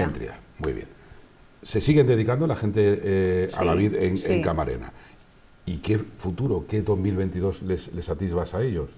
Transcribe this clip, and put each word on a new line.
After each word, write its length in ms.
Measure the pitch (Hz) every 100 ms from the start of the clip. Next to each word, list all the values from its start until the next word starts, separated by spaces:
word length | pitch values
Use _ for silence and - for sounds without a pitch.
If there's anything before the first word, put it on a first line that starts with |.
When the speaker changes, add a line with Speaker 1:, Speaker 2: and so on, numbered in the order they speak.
| 180
Speaker 1:
Méntrida, 300 | - 53 - - -
muy 120 | 78
bien. 140 | 53 - - - - - - - -
¿Se 180 | - 107
siguen 260 | 135 151 127
dedicando 400 | 113 110 131 160
la 80 | 110
gente, 440 | 107 107 104 101
eh, 460 | 98 95 92 92 92 -
a 60 | 87
la 80 |
Speaker 2:
Sí, 40 | 87
Speaker 1:
vid 160 | 104 98
en, 220 | 92 95
Speaker 2:
sí. 120 | -
Speaker 1:
en 100 | 87
Camarena? 500 | 85 82 67 58 - - - - - - - - -
¿Y 120 | 82
qué 200 | - 107
futuro, 680 | - - 95 87 139 90 -
qué 140 | 107
dos 140 | 101 95
mil 180 | 98 95
veintidós 460 | 92 92 98 87
les, 280 | 95 90 -
les 160 | 87 87
atisbas 440 | 78 98 87 82
a 80 | 101
ellos? 280 | 127 87 69